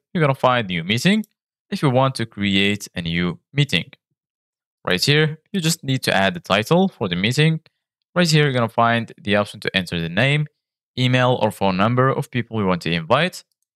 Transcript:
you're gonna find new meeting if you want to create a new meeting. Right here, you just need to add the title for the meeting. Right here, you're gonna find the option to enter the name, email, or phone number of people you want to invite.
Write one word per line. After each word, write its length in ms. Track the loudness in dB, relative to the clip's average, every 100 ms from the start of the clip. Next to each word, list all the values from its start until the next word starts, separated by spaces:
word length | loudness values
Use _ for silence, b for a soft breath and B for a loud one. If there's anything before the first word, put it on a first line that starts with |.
| _
you're 80 | -2
gonna 120 | 0
find 320 | 2 2 0 -2
new 160 | -6
meeting 440 | -2 -2 2 0 -2 _ _ _ _
if 140 | -2
you 80 | 0
want 240 | 2 0
to 100 | -2
create 640 | -8 -2 0 2 2 0 -6
a 80 | -8
new 360 | -4 -2 -2 -4 _
meeting. 400 | -2 0 0 -4 -14 _ _ _ _ _ _ _ _ -4
Right 180 | -2
here, 340 | 2 2 0 -4 _
you 80 | -4
just 240 | -4 -4
need 180 | -4 -4
to 100 | 0
add 180 | 0 0
the 80 | -2
title 480 | -2 -2 2 2 2
for 200 | -2 -4
the 60 | -2
meeting. 440 | -2 2 2 0 -6 _ _ _ _
Right 160 | -2 2
here, 140 | 2
you're 100 | 2
gonna 160 | 0 -2
find 420 | 2 2 2 -2 -10
the 160 | 0 0
option 240 | 0 -4
to 160 | -4 -4
enter 240 | -2 -4
the 80 | -4
name, 380 | 0 0 0 -4 _ _ _ _ -4
email, 400 | 0 2 2 2
or 80 | 0
phone 260 | 0 -2 2
number 320 | 0 2 0
of 220 | 0 -4
people 280 | -6 -6 -2
you 80 | 0
want 140 | 0
to 80 | -2
invite. 540 | -4 0 0 0 -4 -20 _ _